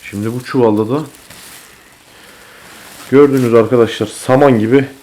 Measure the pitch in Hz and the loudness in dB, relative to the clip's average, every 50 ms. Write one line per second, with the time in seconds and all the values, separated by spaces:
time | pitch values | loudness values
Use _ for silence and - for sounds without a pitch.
0 | - - - 101 107 113 117 127 127 - - 131 120 113 104 104 110 107 127 151 | -18 -12 -10 -8 -6 -6 -6 -8 -10 -6 -2 0 2 2 2 0 -2 -4 -4 -8
1 | 156 135 - - - - - - - - - - - - - - - - - _ | -8 -10 -18 -20 -20 -20 -20 -20 -20 -20 -20 -20 -20 -20 -20 -20 -20 -20 -20 _
2 | _ _ - - - - - - - - - - - - - - - - - - | _ _ -20 -20 -20 -20 -20 -20 -20 -20 -20 -20 -20 -20 -20 -20 -20 -20 -20 -20
3 | - - 131 139 147 139 135 135 127 117 113 117 110 - 131 120 113 104 - - | -10 0 2 4 4 4 2 -2 -2 2 2 2 2 2 2 0 0 0 -2 -8
4 | 110 104 - - - - 127 135 143 143 127 110 107 110 123 139 135 135 - - | -8 -8 -8 -12 -2 0 2 4 4 4 4 2 2 2 2 2 0 0 -10 -20